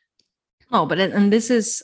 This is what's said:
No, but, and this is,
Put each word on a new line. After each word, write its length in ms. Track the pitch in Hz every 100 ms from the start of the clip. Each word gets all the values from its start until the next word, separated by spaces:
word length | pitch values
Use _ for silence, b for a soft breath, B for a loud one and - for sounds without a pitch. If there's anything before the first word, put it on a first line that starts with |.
| _ _ _ _ _ _ -
No, 160 | 233 156
but, 140 | 170
and 320 | 190 202 202
this 180 | 220 226
is, 320 | 240 208 -